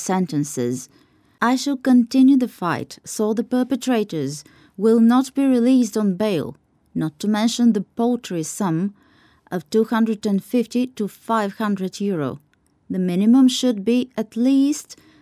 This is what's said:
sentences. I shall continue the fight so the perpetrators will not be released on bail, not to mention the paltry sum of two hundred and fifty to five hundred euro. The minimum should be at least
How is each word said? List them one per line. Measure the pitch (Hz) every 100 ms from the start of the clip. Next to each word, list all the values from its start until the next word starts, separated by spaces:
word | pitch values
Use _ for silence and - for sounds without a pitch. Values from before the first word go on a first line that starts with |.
| -
sentences. | 190 185 151 147 - 120 127 - _ _ _ _ _
I | 226 254
shall | 285 269 269
continue | 247 240 262 262 277
the | 240 -
fight | 175 139 - - - -
so | 214
the | 220 240 254
perpetrators | 254 262 254 233 208 160 139 147 - _ _ -
will | 220 233 226
not | 254 262
be | - 277 247
released | 240 262 226 214
on | 208 180 214
bail, | 175 - 139 _ _ _
not | - 156 -
to | 208 214
mention | 233 - 240
the | 208 - -
paltry | 233 240 - 175
sum | 156 - 196 160 196 - _ _ _ _ _ 180
of | -
two | 220 226
hundred | 226 226 214 214
and | 196
fifty | - 254 233 247 254 -
to | 202
five | - - 226 202 -
hundred | 214 196 185 -
euro. | 202 175 135 143 _ _ _ _ _
The | 185 180
minimum | 175 214 254 254
should | 254 254 214 190
be | 247 247 -
at | 220 226
least | 247 269 277 294 - - _ _